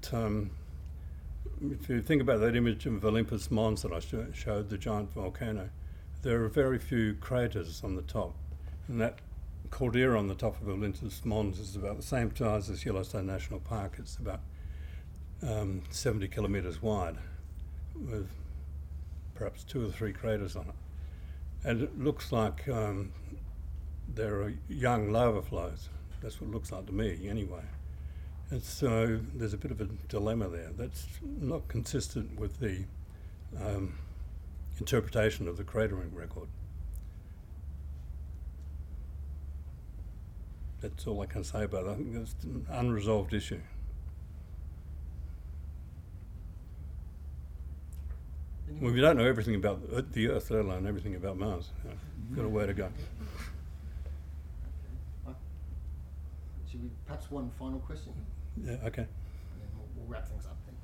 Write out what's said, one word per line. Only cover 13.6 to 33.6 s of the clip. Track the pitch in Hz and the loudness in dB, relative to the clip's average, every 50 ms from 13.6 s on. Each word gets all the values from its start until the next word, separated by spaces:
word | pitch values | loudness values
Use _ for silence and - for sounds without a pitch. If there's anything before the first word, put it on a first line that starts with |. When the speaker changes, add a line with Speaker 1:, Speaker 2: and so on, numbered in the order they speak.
Speaker 1:
Park. | - - 113 110 98 95 - - | -2 -2 -2 0 -2 -2 -4 -6
It's | - - - - | -8 -6 -6 -4
about, | - 107 92 87 - - - - - - - - - - - - - - - - - - - - | -4 -2 -4 -4 -6 -8 -8 -8 -8 -6 -6 -6 -6 -6 -6 -8 -8 -10 -10 -10 -10 -10 -8 -6
um, | - 139 110 107 104 98 95 92 - - | -2 0 2 2 2 2 0 -2 -2 -4
seventy | - - - 131 110 107 98 95 | -6 0 2 2 4 4 0 0
kilometres | - - 104 98 101 101 92 90 82 78 | 0 0 2 4 4 2 2 0 -2 0
wide, | - 110 107 101 92 82 82 - - - - - - - - - - - - - - - - | 2 2 4 4 2 0 0 -4 -6 -6 -8 -8 -8 -8 -6 -6 -6 -6 -6 -6 -6 -6 -6
with | 339 277 139 113 107 98 92 - - - - - - - - - - - - - - - - - - - - - | -6 -4 -2 -2 -2 -2 -4 -6 -8 -8 -6 -6 -6 -6 -6 -8 -8 -8 -6 -8 -8 -8 -8 -8 -8 -8 -10 -6
perhaps | - 113 98 - - - | -4 -4 -6 -4 -6 -10
two | - - 135 117 | -4 -2 0 0
or | 104 | 0
three | 92 - 110 107 98 | 0 0 0 -2 -2
craters | - - 113 110 104 101 90 - | 0 0 2 2 2 2 0 -2
on | - - 76 | -4 -4 -4
it. | - - - - - - - - - - - - - - - - - - - - | -6 -6 -8 -8 -8 -6 -6 -6 -8 -8 -8 -8 -6 -6 -6 -6 -6 -2 2 2
And | 120 113 | 4 4
it | 127 - - - | 4 2 0 2
looks | 131 147 143 - - - | 2 2 2 2 0 2
like, | - 117 110 104 - - - - | 4 4 4 4 2 0 -2 0
um, | 127 113 107 104 101 95 98 95 - - - - - - - - - - - - - - - - - - - - 127 | 2 2 2 2 2 0 -2 -2 -4 -8 -8 -8 -8 -6 -6 -8 -6 -6 -6 -6 -6 -6 -6 -6 -6 -6 -6 -4 -2
there | 110 110 107 104 98 | 0 0 0 2 0
are | 101 104 - - - - | 0 0 -2 -4 -4 -4
young | - 151 123 123 120 117 107 104 | -2 4 6 6 6 6 6 6
lava | 107 113 123 120 110 101 | 6 6 8 8 6 4
flows. | 90 - - 90 85 90 85 - - - - - - - - - | 2 0 -2 -2 -2 -2 -4 -4 -8 -8 -8 -8 -8 -8 -8 -6
That's | - 113 - - | -6 -6 -6 -6
what | - 113 | -6 -2
it | 104 | -2
looks | 110 - - | -2 -4 -4
like | - 95 95 | -6 -6 -6
to | 101 98 | -2 0
me, | 98 110 107 90 82 92 101 | 2 2 2 2 0 -2 -2
anyway. | 101 113 101 92 90 87 - - - - - - - - - - - - - - - - - - | 0 0 0 -2 -4 -6 -6 -8 -8 -6 -6 -6 -6 -6 -6 -6 -6 -6 -8 -8 -8 -8 -6 -4
And | - 127 | -2 -2
so | 117 - - - - 131 113 113 113 117 113 110 113 - - | -2 -4 -2 2 4 6 6 6 6 6 6 4 2 -2 -2
there's | 131 117 104 101 | 0 0 0 0
a | 101 | 0
bit | - - | -2 -2
of | - - | -2 0
a | 107 98 - - - - | 0 -2 -2 -4 -6 -2
dilemma | - 104 101 107 113 117 107 92 | 0 2 4 4 4 4 2 2
there. | 82 82 82 82 85 101 | 0 -4 -4 -6 -4 -4
That's | 120 131 - - - - - - - 294 277 - | -4 -4 -4 -6 -6 -6 -6 -6 -6 -6 -4 -2
not | 151 127 156 156 - - | 0 0 0 0 -2 0
consistent | - 117 117 - - 139 - - - 147 107 - - - | 0 0 0 2 0 0 0 0 -2 -2 -2 -2 -2 -2
with | 107 101 - - | -2 -2 -2 0
the, | 131 107 95 92 95 - - - - - - - - - - - - - - | 0 0 0 0 -2 -4 -6 -8 -10 -10 -10 -10 -10 -10 -10 -10 -10 -8 -6
um, | - | -4